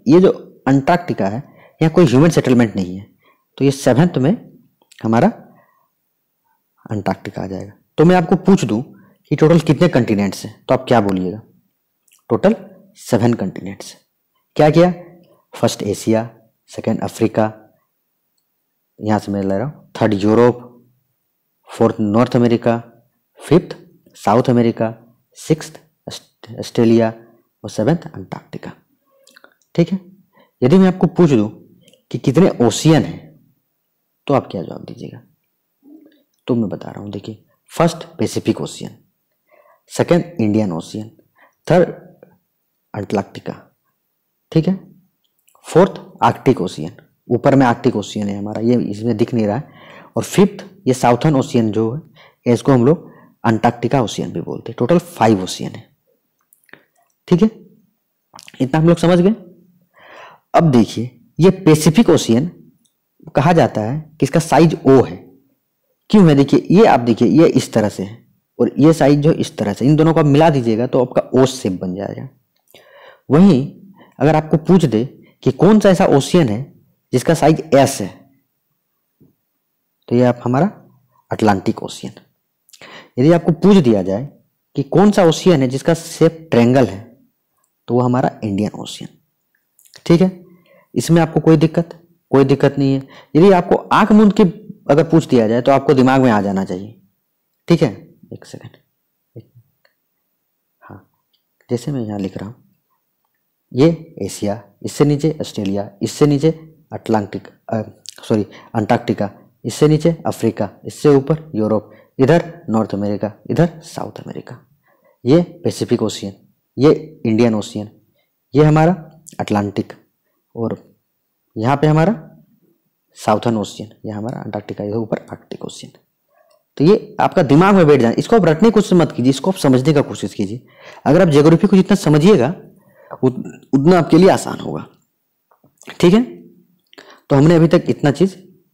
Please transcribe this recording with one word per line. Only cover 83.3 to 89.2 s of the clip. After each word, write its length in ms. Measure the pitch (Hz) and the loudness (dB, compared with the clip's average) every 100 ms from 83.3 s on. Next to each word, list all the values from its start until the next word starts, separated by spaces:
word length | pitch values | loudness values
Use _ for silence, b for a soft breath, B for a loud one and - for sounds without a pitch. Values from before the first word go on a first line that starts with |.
आपको 200 | 170 - | 2 0
पूछ 240 | 160 190 196 | 0 4 4
दिया 240 | 120 104 | 4 0
जाए 240 | 90 98 139 - _ _ _ - | -2 -6 -8 -16 _ _ _ -10
कि 80 | - | -4
कौन 260 | 160 208 | 2 2
सा 120 | 202 | 4
ocean 380 | 170 156 185 156 | 2 2 2 2
है 60 | 127 | 0
जिसका 260 | 131 - | -2 -2
shape 540 | 160 - - 160 160 - | -2 -6 0 0 0 -2
triangle 340 | 117 120 131 107 | 2 4 4 2
है, 140 | 101 - _ _ _ _ _ _ _ - | -2 -16 _ _ _ _ _ _ _ -4
तो 60 | |
वो 80 | 123 | -2
हमारा 380 | 123 123 - - | 0 -2 -4 -6
Indian 280 | 107 98 104 | -8 -6 -6
Ocean। 380 | - - - - _ | -8 -16 -18 -20 _